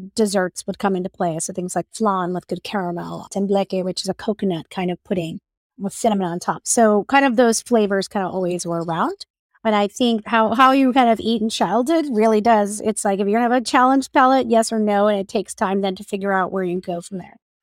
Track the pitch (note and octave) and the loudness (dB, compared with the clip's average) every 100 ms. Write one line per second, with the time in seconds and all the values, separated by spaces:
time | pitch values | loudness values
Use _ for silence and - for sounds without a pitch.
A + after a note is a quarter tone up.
0 | F#3+ - G#3+ F#3+ F3+ - - F#3 G3+ F#3 | -8 -2 0 0 -2 -6 -10 -4 -2 -2
1 | F#3 - F3+ D#3+ - F3+ F3+ F3 - - | -4 -4 -4 -4 -6 -8 -6 -6 -8 -2
2 | A3 F#3+ F3 F3+ - F3 - G#3 F3 F3 | -2 0 -2 -6 -6 -10 -6 -6 -4 -6
3 | E3+ E3+ - G3 G3 G3 F#3+ F#3+ F#3 F3+ | -10 -12 -8 -4 0 0 0 -4 -4 -4
4 | F#3+ - - G#3 G3 E3 - - F3+ F3 | -6 -6 -6 -2 -2 -4 -6 -6 -4 -6
5 | - F#3 E3 G3 - _ _ - G3 - | -4 -4 -4 -10 -16 _ _ -10 -10 -2
6 | A#3 G3+ F3+ F3 - D#3+ - - A3 G#3 | 0 0 -2 -4 -6 -6 -2 2 4 4
7 | - C#4 C#4 A3+ A#3 A3 - A#3 G#3 G3 | 2 2 4 4 2 2 0 0 2 0
8 | F#3 G#3 F3+ F#3 F3+ F3 F3 E3+ E3+ E3 | -2 -4 -4 -4 -4 -4 -4 -4 -4 -2
9 | B3+ G4 - _ _ _ A3 G#3 G#3 - | -4 -4 -16 _ _ _ 0 2 0 0
10 | B3 A3+ - A3+ A3 A3+ C4 C#4 C4 B3+ | 0 0 0 0 2 4 6 6 4 4
11 | A#3+ A3 A3 A3+ A3 - F#3+ A3 B3+ E4 | 4 2 0 -2 -2 -2 0 0 2 0
12 | D4 G#3+ A3 G#3+ A3 A3 G3+ G#3 G#3+ G#3 | 0 2 2 4 4 4 2 -2 -4 -2
13 | G#3+ G3 G3+ A3 A#3+ B3+ A3 C#4 B3+ C4+ | -2 0 0 0 2 0 2 2 4 2
14 | C4 D4 C4 C4+ A#3+ A3+ A3+ A3+ G#3 G3+ | 2 4 4 4 4 2 2 0 2 2
15 | G#3 G3+ G3 G#3+ F#3 - G3 G3 G3 F#3+ | 2 2 -2 -6 -6 -4 -2 0 -2 -4
16 | G#3 G3+ G3 F#3+ F3+ F#3+ F#3 F3+ F#3 F3 | -8 -6 -2 0 0 -2 -4 -4 -6 -8
17 | - F#3+ - - _ _ | -8 -12 -14 -20 _ _